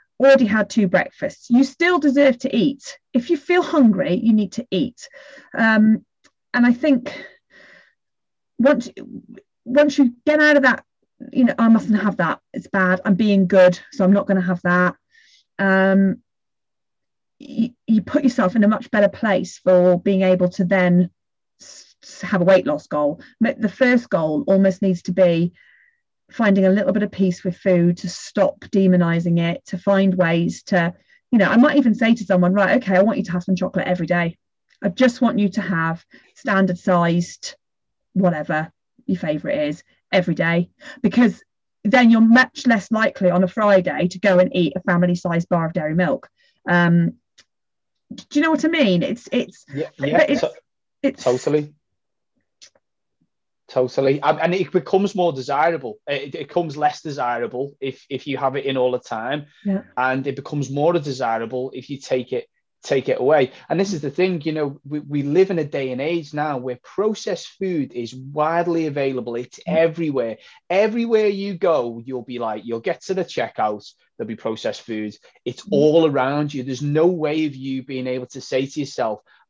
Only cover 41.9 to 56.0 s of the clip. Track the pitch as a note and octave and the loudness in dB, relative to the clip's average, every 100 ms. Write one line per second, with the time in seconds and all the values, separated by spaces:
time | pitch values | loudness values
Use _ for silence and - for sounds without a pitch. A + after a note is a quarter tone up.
41.9 | B3 A#3 A3+ A3+ A#3+ B3+ - B3+ A3+ - | 4 6 6 6 6 4 -2 0 0 -2
42.9 | A3 A3 - F#3 F3 F#3 A3+ G#3 F#3+ F3+ | -2 -2 0 2 2 0 0 2 4 2
43.9 | C#3+ F3+ F3+ G#3 F3+ F3+ F#3 E3+ F3+ F3+ | -2 -4 0 2 4 2 0 -2 -2 -2
44.9 | F3 F3+ F3 F3+ E3 E3+ E3+ D#3+ E3+ D#3 | 0 2 0 -2 -4 -2 -2 -2 -4 -2
45.9 | D#3+ C#3+ - - _ _ _ - F3 F3 | -2 0 -4 -8 _ _ _ -2 2 4
46.9 | E3+ E3+ - _ _ _ _ _ _ _ | 2 0 -4 _ _ _ _ _ _ _
47.9 | _ _ - - D4 D#4+ D#4 D#4 E4 A3+ | _ _ -20 -6 -2 0 0 0 0 0
48.9 | F3 - A#3+ - B3 - - - C#3 D#3 | 0 -2 -6 -6 -6 -6 -12 -14 -10 -10
49.9 | - C#3 D#3+ D4+ C4+ - - _ _ _ | -8 -2 0 2 0 -4 -8 _ _ _
50.9 | _ C#4 - - B2 - D3 D3+ _ _ | _ -6 -2 -2 -2 0 -2 -4 _ _
51.9 | _ _ _ _ _ _ _ - _ _ | _ _ _ _ _ _ _ -20 _ _
52.9 | _ _ _ _ _ _ _ _ C3 B2+ | _ _ _ _ _ _ _ _ -2 -2
53.9 | - C3+ D3 C#3+ D3+ E3 F#3 F3+ F#3 - | 0 0 0 0 0 -2 -2 -2 -4 -2
54.9 | G3 G3 - F3 C3+ B2+ C#3 E3 D#3+ B2+ | -2 0 -2 -2 -4 -4 -2 0 -2 -8
55.9 | - | -12